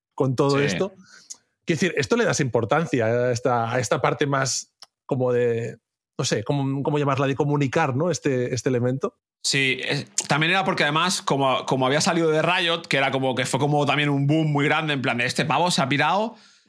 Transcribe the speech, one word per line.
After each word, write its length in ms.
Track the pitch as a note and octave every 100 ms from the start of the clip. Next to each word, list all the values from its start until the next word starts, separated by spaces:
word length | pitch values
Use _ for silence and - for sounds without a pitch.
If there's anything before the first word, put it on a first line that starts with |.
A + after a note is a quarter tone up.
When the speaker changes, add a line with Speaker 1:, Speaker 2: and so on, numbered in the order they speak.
| _
Speaker 1:
con 200 | - C3+
todo 240 | B2+ C#3 C#3
Speaker 2:
Sí. 60 |
Speaker 1:
esto. 280 | C#3+ E3 G3 - - - - - _ _
Quiero 160 | - D#3+
decir, 140 | F3+ D3
esto 200 | B2+ A#3
le 80 |
das 160 | F#3+ C#3+
importancia 680 | C3+ A#2 G#2+ D3 E3+ C3 A2
a 260 | A#2+ B2
esta, 400 | A2+ C3 A#2+ A2+
a 60 | B2+
esta 240 | B2 D#3
parte 240 | D3+ D3 D3
más 460 | C3+ C3 - - _ - _ -
como 260 | B2 B2
de, 460 | B2 A#2+ A2+ A#2 - _ _ _ -
no 60 |
sé, 200 | C3+ C3
cómo, 380 | G2+ C#3+ C3+ C#3
cómo 160 | D3 D3
llamarla, 280 | C#3 C3 C3+
de 80 |
comunicar, 600 | C3+ D3 C#3+ C#3 D#3+ C3+
¿no? 160 | B2+ F3
Este, 440 | D3 D3 B2+ B2
este 140 | B2 C#3
elemento. 500 | B2 B2 C3+ - _ _ _
Speaker 2:
Sí, 360 | - C#3+ C3+ -
es, 280 | - C#3+ - - -
también 240 | D3 D#3+
era 140 | F#3+
porque 180 | F#3+ E3
además, 400 | D3+ D#3 F3+ -
como, 420 | - C#3 C3+ A#2+
como 220 | - C3+ B2+
había 140 | D3
salido 300 | F#3+ E3+ D#3+
de 120 | D#3
Riot, 400 | E3 F#3 E3+ E3+
que 140 | - C#3
era 120 | C3+
como 240 | C3+ C3
que 120 | B2 B2+
fue 140 | F3
como 260 | D3 D3 C#3
también 240 | C#3+ D3
un 160 | C#3 C#3
boom 240 | D#3+ D#3
muy 140 | C#3+ C#3+
grande, 260 | D3+ D#3
en 80 | C#3
plan 160 | B2+ A#2+
de, 80 |
"Este 200 | B2 - C#3+
pavo 240 | C#3 F3
se 100 | E3+
ha 80 | C3
pirado 460 | C#3+ D3+ F#3 A3 - - _